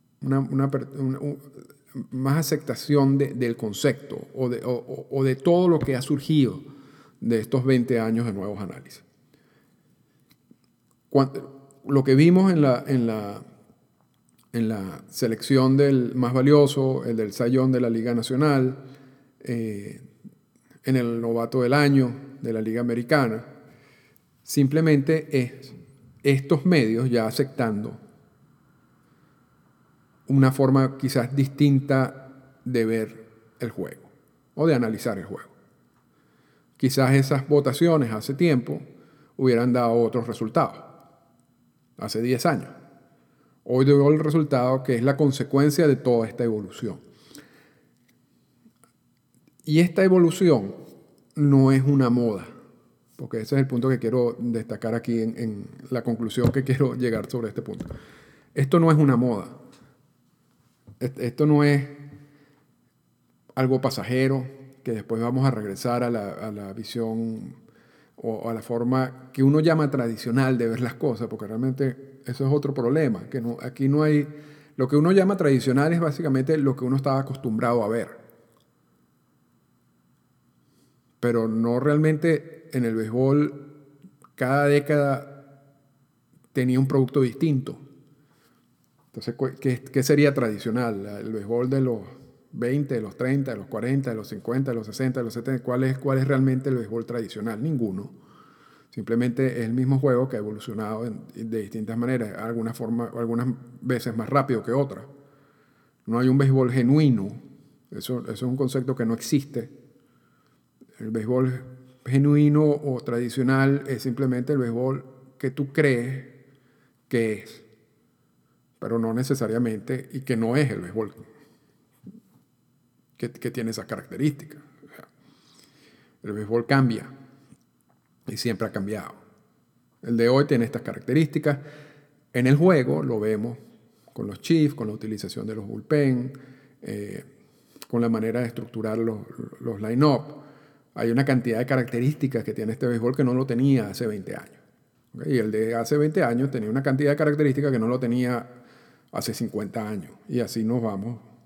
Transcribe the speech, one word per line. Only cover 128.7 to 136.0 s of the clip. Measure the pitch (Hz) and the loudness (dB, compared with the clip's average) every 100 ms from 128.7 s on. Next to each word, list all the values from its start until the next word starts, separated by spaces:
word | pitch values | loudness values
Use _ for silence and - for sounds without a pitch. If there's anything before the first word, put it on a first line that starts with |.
cambiado. | 104 98 104 85 - _ _ _ _ _ _ _ _ | -6 -6 -8 -10 -18 _ _ _ _ _ _ _ _
El | - 117 | -4 2
de | 117 | 4
hoy | 131 - | 4 4
tiene | 131 | 2
estas | 117 117 | 0 -4
características. | - - - 135 160 151 147 139 - - - - _ _ _ | -8 -10 0 2 2 0 0 -2 -6 -20 -20 -20 _ _ _
En | 123 127 | 0 4
el | 143 | 6
juego | 175 165 127 147 | 6 4 2 -2
lo | 143 113 | -2 -2
vemos | 107 107 117 123 - _ _ _ _ | -2 -2 -4 -10 -18 _ _ _ _
con | - 104 | -10 -10
los | 98 | -8
chiefs, | - 165 151 | 0 2 2
con | 135 107 | 0 -8
la | |
utilización | 107 110 107 95 - 107 | -8 -8 -8 -10 -10 -8
de | |
los | 107 | -8
bullpen, | 104 110 113 151 | -10 -10 0 2